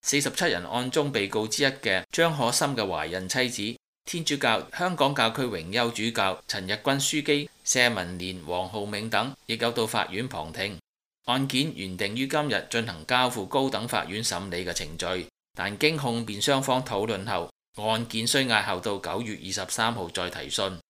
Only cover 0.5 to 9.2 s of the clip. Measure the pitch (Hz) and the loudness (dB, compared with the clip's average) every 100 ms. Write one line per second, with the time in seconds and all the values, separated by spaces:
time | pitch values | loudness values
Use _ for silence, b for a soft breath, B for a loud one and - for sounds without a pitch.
0.5 | 90 90 117 127 143 143 123 101 107 110 | 2 0 -2 0 2 2 2 0 0 0
1.5 | - 139 135 110 95 - - 170 151 117 | 2 2 2 0 0 0 2 2 4 2
2.5 | - 147 127 104 82 78 90 95 127 127 | 4 2 0 0 0 -2 -2 -2 0 0
3.5 | 113 104 - _ _ - 175 156 143 135 | 0 -4 -6 _ _ -8 -4 -2 2 4
4.5 | 110 - - 180 170 139 143 113 113 131 | 2 0 -2 -2 2 2 4 2 2 -2
5.5 | 98 80 107 120 113 110 113 98 92 - | -2 -2 0 0 0 -2 2 0 0 -4
6.5 | 104 92 107 143 139 139 156 143 147 143 | -6 -2 -2 2 2 2 0 2 0 0
7.5 | - - 131 123 110 87 90 90 92 78 | -10 0 4 6 4 -2 -4 -6 -8 -2
8.5 | 87 92 107 101 104 110 110 | -2 -2 -4 -4 -4 0 0